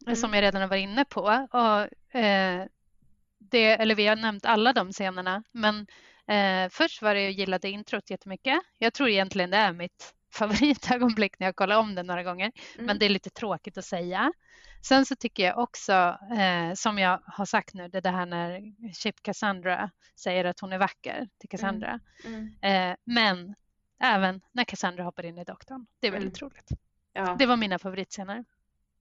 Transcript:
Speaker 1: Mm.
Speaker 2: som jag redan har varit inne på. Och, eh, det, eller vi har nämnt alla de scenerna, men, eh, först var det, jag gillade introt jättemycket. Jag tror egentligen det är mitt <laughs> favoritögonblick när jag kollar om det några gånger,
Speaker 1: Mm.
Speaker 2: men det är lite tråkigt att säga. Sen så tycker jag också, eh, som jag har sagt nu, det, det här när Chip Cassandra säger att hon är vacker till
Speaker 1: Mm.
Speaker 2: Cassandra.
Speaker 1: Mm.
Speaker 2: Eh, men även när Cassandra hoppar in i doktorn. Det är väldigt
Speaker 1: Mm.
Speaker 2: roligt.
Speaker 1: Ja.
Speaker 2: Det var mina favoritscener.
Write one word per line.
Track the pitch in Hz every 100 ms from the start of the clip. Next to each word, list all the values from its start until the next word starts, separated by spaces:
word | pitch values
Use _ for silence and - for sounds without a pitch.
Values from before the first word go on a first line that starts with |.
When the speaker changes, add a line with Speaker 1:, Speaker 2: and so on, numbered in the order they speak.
| -
Speaker 1:
Mm. | 233
Speaker 2:
som | 226
jag | 208
redan | 202 196
har | 190
varit | 196
inne | 196 214 277
på. | - 190 226 269
Och, | 247 226 208 208 - _ 262
eh, | 214 196 190 180 190 - _ _ _ _ _ _
det, | 208 240 220 220
eller | 220 214
vi | 208
har | 220
nämnt | 220 202 -
alla | 220 226
de | 254 185
scenerna, | 190 196 185 185 190 -
men, | 240 214 208 202 - - _ -
eh, | 208 196 185 185
först | - 320 -
var | 214 202
det, |
jag | 196
gillade | 190 190 185 202
introt | 202 208 214 -
jättemycket. | 190 - 190 262 294 370 _
Jag | 226
tror | - 269
egentligen | 202 190 202 180
det | 196
är | 208
mitt | 175 180 - - _
<laughs> | _
favoritögonblick | - 214 214 294 269 - 247 247 220 202 -
när | 190
jag | 180
kollar | 190 214
om | 220 185
det |
några | 180 180
gånger, | 180 180 202 - - -
Speaker 1:
Mm. | 226
Speaker 2:
men | 202
det | 214
är |
lite | 190 -
tråkigt | - 220 170 - 190
att | -
säga. | 185 175 185 254 - _ - - -
Sen | - 262 269
så | 262
tycker | 233 - 185
jag | 226
också, | 240 - - 190 175 175 196 226
eh, | 190 175 170 185
som | 226 208
jag | 185 185 -
har | - 196
sagt | 220 -
nu, | 190 175
det, | 185
det | 180
här | 180 175
när | 175 170 180 214 208 226
Chip | 175 214 -
Cassandra | - 190 214 185 180 180 202 - _ _
säger | - 180 180
att | 180
hon | 190
är | 185
vacker | 190 - - -
till |
Speaker 1:
Mm. | 233 _ -
Speaker 2:
Cassandra. | 185 196 214 220 240 - _ 226
Speaker 1:
Mm. | 220 220 - 196 190 185
Speaker 2:
Eh, | 185 -
men | 233 220 180 175 208 _ _ _ -
även | - 208 190 185 -
när | 247
Cassandra | 240 202 190 180
hoppar | 175 - 170
in | 170
i |
doktorn. | 175 185 - 269 240 _
Det | 226
är |
väldigt | 196 190 -
Speaker 1:
Mm. | 277
Speaker 2:
roligt. | - - - _ _ _
Speaker 1:
Ja. | 190 190 180
Speaker 2:
Det | 262
var | 240
mina | 208 180
favoritscener. | 196 190 185 - 190 214 240 _ _ _ _ _